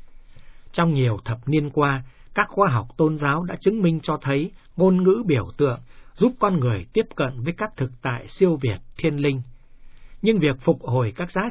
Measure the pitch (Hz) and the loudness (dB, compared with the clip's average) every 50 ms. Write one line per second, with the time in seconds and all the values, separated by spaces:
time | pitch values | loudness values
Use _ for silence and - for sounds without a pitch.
0 | - - - - - - - - - - - - - - - - 170 165 151 135 | -20 -20 -20 -20 -20 -20 -20 -20 -20 -20 -20 -20 -20 -8 -2 0 2 2 4 2
1 | 127 117 107 - - - 117 - - 139 156 151 147 143 - 156 147 143 135 131 | 2 2 0 -2 -4 -6 -6 -4 -2 0 0 0 0 0 0 2 2 2 0 -2
2 | 127 - - - - - - 202 208 - - 196 202 175 123 113 - - - - | -6 -12 -18 -20 -20 -4 -2 -2 -2 0 2 2 2 4 2 0 -2 -4 0 0
3 | 160 156 156 147 147 143 143 165 180 170 165 - - 190 220 226 190 170 160 156 | 2 2 2 0 0 0 0 0 -2 -6 -8 -2 0 0 2 4 2 2 2 0
4 | - - 151 151 - 139 139 143 160 208 - - _ - - 165 185 190 185 185 | -2 -4 -4 -2 -2 -2 0 0 -2 -4 -8 -14 _ -14 -2 2 4 4 4 6
5 | 185 185 196 233 233 175 165 110 95 120 - - 143 135 117 - - - - - | 4 4 4 4 2 0 0 0 0 -4 -2 0 0 0 0 -4 -10 -18 -20 -20
6 | - - - - 196 247 247 - 214 202 185 151 123 123 107 90 85 - - 220 | -20 -20 0 2 2 2 4 2 2 2 2 2 2 0 0 -2 -6 -2 -2 -2
7 | 220 - - - 143 127 135 123 117 165 170 - 208 214 - - 131 123 - - | -2 -2 -2 -4 -4 -4 -4 -4 -6 -6 -4 -4 -8 -8 -4 -6 -6 -6 -6 -8
8 | - 131 120 123 - - - - 190 180 160 135 131 113 98 90 - - - - | -6 -6 -6 -6 -10 -14 0 2 2 2 2 0 0 -2 -2 -4 -8 -14 -8 -4
9 | - 160 147 143 143 143 135 131 120 - - - - - - - - - - - | -2 -2 0 0 0 0 0 -2 -6 -10 -16 -20 -20 -20 -20 -20 -20 -20 -20 -20
10 | - - - - - 220 226 190 151 143 131 - - 170 165 - - - 120 131 | -20 -20 -10 0 2 2 4 4 2 2 0 2 2 2 2 2 -2 -2 0 0
11 | 120 107 - - 175 175 - 185 208 240 | 0 -2 -2 -6 -8 -4 -4 -4 -4 -4